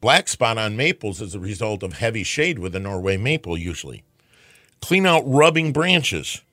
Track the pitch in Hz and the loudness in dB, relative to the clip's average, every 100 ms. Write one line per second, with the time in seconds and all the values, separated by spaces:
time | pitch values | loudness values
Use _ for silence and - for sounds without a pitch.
0 | 113 156 196 - 117 113 110 107 147 180 | 6 4 2 -2 0 0 -2 0 -2 -2
1 | 110 90 104 98 92 98 110 104 92 76 | -6 -8 -10 -8 -8 -6 -4 -4 -6 -4
2 | 113 113 92 - 160 147 90 90 98 95 | -4 -2 -4 -2 -2 -2 -6 -6 -6 -4
3 | 95 95 113 156 87 85 85 82 69 57 | 0 0 0 -2 -2 -6 -6 -8 -12 -16
4 | _ _ _ _ _ _ _ _ - 185 | _ _ _ _ _ _ _ _ 0 2
5 | 190 165 143 135 156 160 160 143 170 180 | 6 4 4 6 6 6 0 0 2 2
6 | 139 85 - - _ | 2 -4 -6 -12 _